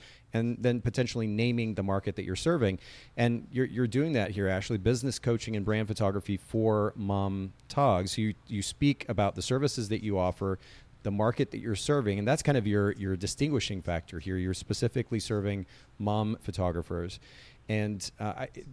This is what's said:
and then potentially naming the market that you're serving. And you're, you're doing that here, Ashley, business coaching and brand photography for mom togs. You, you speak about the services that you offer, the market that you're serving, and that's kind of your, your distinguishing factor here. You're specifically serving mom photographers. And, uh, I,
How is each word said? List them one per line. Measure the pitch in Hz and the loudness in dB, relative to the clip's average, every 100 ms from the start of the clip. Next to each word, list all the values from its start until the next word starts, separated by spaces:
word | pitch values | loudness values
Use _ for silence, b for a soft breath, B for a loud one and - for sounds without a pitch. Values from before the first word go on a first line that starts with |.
| b b - | b b -4
and | 117 117 120 | 0 0 2
then | 123 120 | 2 2
potentially | 120 110 123 120 110 | 0 0 -2 0 -2
naming | 104 120 120 113 | 2 2 2 0
the | 104 | -2
market | 98 98 101 98 | 0 0 0 -4
that | |
you're | 92 92 | -4 -2
serving. | 160 170 107 92 B B B - | 2 4 2 0 B B B 0
And | 120 117 - | 2 2 -2
you're, | 123 131 | -2 -2
you're | 110 120 | 0 0
doing | 120 160 | 2 2
that | 135 98 | 2 0
here, | 98 98 | 0 0
Ashley, | 95 - 110 | 0 0 0
business | 98 123 131 - | 2 2 0 -2
coaching | 127 117 - 107 | 0 0 0 -2
and | 98 | 0
brand | 107 107 | 0 0
photography | 110 101 98 - 98 | 0 2 2 -2 -4
for | - 113 110 107 104 - | -2 0 4 4 2 0
mom | 101 101 98 98 95 - - | -2 0 0 -2 -6 -10 -6
togs. | - 139 90 95 - | 2 4 4 2 0
You, | 107 101 - | -2 -2 -6
you | 104 | -4
speak | - - 143 139 - | -4 2 2 2 -2
about | 107 101 | 2 2
the | - | 0
services | - 131 143 - 104 | -2 0 0 -2 -2
that | 107 | -2
you | 107 98 | 0 2
offer, | 90 - 98 92 b b b - | 2 0 -2 -4 b b b -8
the | 104 | -4
market | 101 110 117 139 | 2 2 2 -2
that | 107 | -2
you're | 110 98 | -4 -4
serving, | - 147 107 101 | 0 2 2 0
and | 104 | 0
that's | 156 | 2
kind | - 139 | 4 2
of | 104 | 4
your, | 104 101 | 4 2
your | - 95 92 | 0 -2 -2
distinguishing | 101 - 147 139 - 98 | -2 -2 0 0 -2 -6
factor | - 85 - 87 | -2 -4 -4 -8
here. | 95 92 | -4 -2
You're | 92 | 0
specifically | 92 - 110 113 127 117 113 | -2 -4 -2 0 -2 -2 -4
serving | - 107 101 101 90 b b - | -2 0 0 -2 -6 b b -4
mom | 104 107 107 113 | 0 0 0 -2
photographers. | - 98 90 85 - 87 85 - b b b b - | -6 -2 0 0 -4 -6 -6 -10 b b b b -4
And, | 110 107 101 - - | -2 -2 -4 -8 -6
uh, | |
I, | 107 - - - - | -6 -6 -10 -12 -16